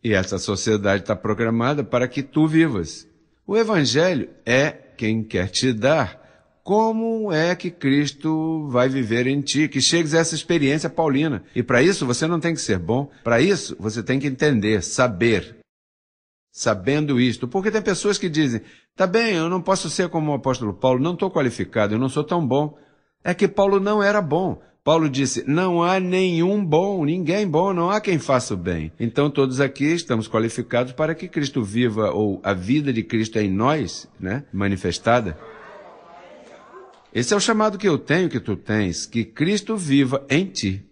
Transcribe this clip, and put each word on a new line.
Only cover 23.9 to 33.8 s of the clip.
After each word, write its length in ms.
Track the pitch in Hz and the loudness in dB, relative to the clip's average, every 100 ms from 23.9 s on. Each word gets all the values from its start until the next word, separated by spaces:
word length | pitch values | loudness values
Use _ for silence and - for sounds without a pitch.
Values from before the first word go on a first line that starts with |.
| 214 | 2
era 180 | 202 208 | 2 2
bom. 400 | 170 151 185 104 - _ | 0 0 -2 -6 -12 _
Paulo 260 | - 160 156 | 2 2 2
disse, 340 | 131 135 - 131 | 0 -2 -2 -2
"Não 340 | 151 185 170 | 0 2 2
há 180 | 175 190 | 2 2
nenhum 640 | 180 185 185 165 175 208 | 0 0 2 2 0 0
bom, 420 | 185 151 196 190 147 | 2 2 2 -2 0
ninguém 420 | 180 156 190 208 | 0 0 -2 0
bom, 260 | 156 190 | 2 2
não 160 | 180 175 | 0 0
há 100 | 208 | 0
quem 200 | 208 165 | 0 -2
faça 340 | - 131 - | 2 0 0
o 40 | 98 | -6
bem." 340 | 87 85 78 - | -4 -4 -6 -6
Então 320 | 117 127 147 | -4 0 0
todos 280 | 143 135 127 | 2 0 2
aqui 260 | 139 - 143 | -2 0 -2
estamos 420 | 170 - 113 107 | 0 -2 -4 0
qualificados 680 | 113 113 - 113 120 127 | 0 0 -2 -2 -2 -2
para 220 | 131 156 160 | -2 -2 -2
que 120 | 185 | -6
Cristo 360 | 165 139 143 | -4 -2 -2
viva, 480 | 101 110 123 107 104 | -2 0 0 2 0
ou 280 | 82 107 95 | 0 -2 -2
a 100 | - | -2
vida 400 | 98 90 147 143 | -2 0 0 2
de 80 | 113 | -2
Cristo 380 | - 113 110 110 | -2 -2 -2 0
em 100 | 104 | 0
nós, 580 | 95 123 156 | 2 0 0